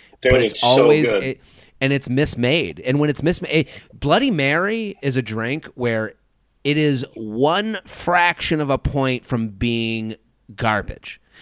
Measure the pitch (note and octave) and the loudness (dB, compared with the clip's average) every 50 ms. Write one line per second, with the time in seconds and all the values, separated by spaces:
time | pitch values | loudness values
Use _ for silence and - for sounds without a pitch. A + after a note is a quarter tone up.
0 | - _ - _ - B2+ B2+ C3 A#2+ G#2+ - - - A#2+ B2+ C3+ B2 A#2+ A2+ - | -20 _ -20 _ 2 4 4 4 4 2 0 2 4 4 6 6 8 6 6 6
1 | - A#2+ G#2+ G2 F#2 C3 C3 - _ - - - - _ _ _ C3+ C3+ C#3 C#3 | 4 2 0 0 -2 -4 -8 -10 _ -20 -20 -20 -20 _ _ _ -2 0 0 -2
2 | - - B2 C3+ D3+ - - A#2+ A#2+ B2 D3 E3+ B2+ F2 D2+ D#2 - B2+ C3 C#3+ | -2 -2 0 0 0 0 0 -2 0 0 2 0 0 -4 -8 -8 -4 -2 0 2
3 | D3+ D3+ C#3+ - C3 D#3+ F3+ - F3 C#3+ C#3+ D#3+ - - - - - _ - - | 2 0 0 0 0 0 0 -2 -4 -2 -2 -2 -2 -2 -10 -20 -20 _ -16 -6
4 | - C#3+ D#3+ A3 C#4 C#4 G#3+ D3+ C3+ C#3 D3 E3 F#3 G3+ A3+ A3+ A3 G3+ F#3+ _ | 0 2 2 2 2 0 0 0 0 0 0 0 0 -2 -4 -4 -6 -8 -10 _
5 | - C#3 B2 C3 A#2+ G#2 G#2+ A2 A2+ A#2+ C#3 D#3+ - - _ B2+ B2 A#2+ A2+ A2 | -6 -2 -2 -2 -4 -4 -6 -6 -4 -4 -6 -6 -8 -14 _ -4 -2 -2 0 -2
6 | A2 G2+ - _ _ _ _ _ _ _ _ _ _ C#3 D3 D3+ D3+ D3 C#3 B2 | -4 -4 -8 _ _ _ _ _ _ _ _ _ _ 0 0 2 2 2 0 0
7 | C3+ - _ A2 A2+ G#2+ G#2+ A#2 C3+ D3+ E3+ G3 G#3 A3 A3 F#3+ - - - - | -4 -8 _ -12 -10 -8 -2 0 2 2 2 0 -2 -4 -6 -8 -12 -14 -18 -8
8 | - - F3 F3+ F3 F3 E3 - - - E3+ D3+ D3+ C#3 C#3 C3 - C3 B2+ C#3+ | -2 0 2 4 4 2 0 -2 -4 -2 -2 -2 0 0 -2 0 -2 -2 -2 0
9 | C3+ C3 B2+ A#2+ - - C3 A#2 A2+ A2 G2 G2 B2 A#2+ A#2 A#2 A2+ A2+ A2+ A2+ | 0 0 -2 -4 -4 -4 -4 -4 -4 -4 -6 -4 -2 -2 0 0 -2 -2 -4 -4
10 | A2 A2 A2 - _ _ _ _ _ - G#2+ - B2 A2 G#2+ G2+ - - - - | -6 -8 -10 -12 _ _ _ _ _ -20 -10 -4 -2 0 0 -2 -2 -6 -12 -14
11 | - - - _ _ _ _ - | -14 -18 -20 _ _ _ _ -20